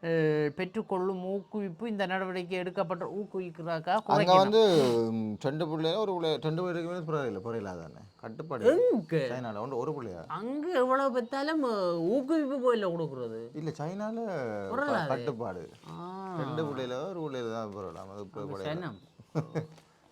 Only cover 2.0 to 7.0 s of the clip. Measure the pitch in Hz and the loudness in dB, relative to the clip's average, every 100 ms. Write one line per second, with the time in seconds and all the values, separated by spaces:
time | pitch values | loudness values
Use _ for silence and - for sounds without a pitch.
2 | 190 190 190 185 175 185 180 180 170 180 | 0 0 0 -4 -2 -2 -2 -2 -2 -2
3 | 165 175 202 190 180 165 165 165 160 202 | -4 -6 -6 -6 -6 -8 -4 -4 2 0
4 | - 147 160 185 196 220 220 165 131 117 | 4 4 8 8 10 8 10 8 8 6
5 | 113 113 110 107 139 151 165 156 160 185 | 4 2 -2 -2 -2 -2 -2 0 0 0
6 | 214 180 165 147 156 160 180 170 165 180 | 0 0 0 0 0 0 -2 -2 -4 -4